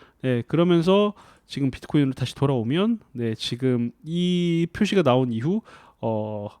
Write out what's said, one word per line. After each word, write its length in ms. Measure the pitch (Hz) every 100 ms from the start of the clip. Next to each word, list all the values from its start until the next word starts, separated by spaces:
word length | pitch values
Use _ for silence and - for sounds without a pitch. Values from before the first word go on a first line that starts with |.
| - _
네, 220 | 131 120 -
그러면서 680 | 151 175 170 165 196 208 - - _ _
지금 240 | - 135
비트코인으로 420 | - - 151 135
다시 220 | 127 127 -
돌아오면, 640 | 139 131 110 160 214 226 -
네, 200 | 120 117 113
지금 560 | - 120 131 123 120 -
이 640 | 151 170 180 180 175 165 165
표시가 300 | - 202 196
나온 280 | 143 127 127
이후, 300 | 113 139 214 - - - _
어, 480 | 117 110 107 104 104 -